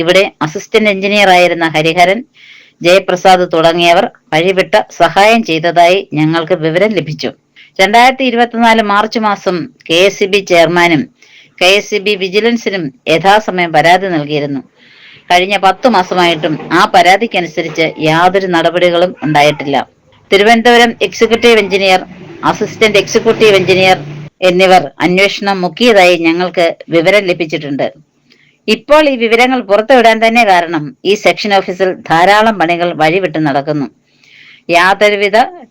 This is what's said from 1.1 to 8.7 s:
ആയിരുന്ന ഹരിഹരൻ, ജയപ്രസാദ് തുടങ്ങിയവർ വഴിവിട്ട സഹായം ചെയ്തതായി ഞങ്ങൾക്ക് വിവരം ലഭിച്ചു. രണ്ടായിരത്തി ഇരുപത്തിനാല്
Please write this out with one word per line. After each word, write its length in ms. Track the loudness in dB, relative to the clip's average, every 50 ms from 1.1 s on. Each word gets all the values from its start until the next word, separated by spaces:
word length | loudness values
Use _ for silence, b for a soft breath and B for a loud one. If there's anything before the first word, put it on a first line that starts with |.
| 0 0 2 4 4
ആയിരുന്ന 320 | 4 2 2 0 -2 -4 -2 -2
ഹരിഹരൻ, 440 | -2 -2 0 0 2 2 2 0 -2 -6 -12 b b b b b b b b b _ 0
ജയപ്രസാദ് 640 | 2 2 2 2 0 -4 0 2 2 4 4 2 0 -2
തുടങ്ങിയവർ 520 | 0 0 0 0 2 2 2 2 2 0 -2 -6 _ _ _ -4
വഴിവിട്ട 420 | -2 0 0 0 -2 -2 0 -2 -2 -2 -4 -2 0
സഹായം 400 | 0 0 2 2 2 4 2 2 0 -2
ചെയ്തതായി 520 | -4 -2 -2 0 2 2 2 4 2 0 -2 -4 -4 -2
ഞങ്ങൾക്ക് 380 | 0 0 0 -2 -2 -2 -4 -2 -2
വിവരം 280 | -2 -2 0 0 0 -2 -4
ലഭിച്ചു. 320 | -4 -6 -8 -8 -10 -10 -10 _ _ _ b b b b b -2
രണ്ടായിരത്തി 460 | -2 2 4 4 4 4 2 0 -2 -2
ഇരുപത്തിനാല് 520 | 0 0 -2 -2 -2 0 0 2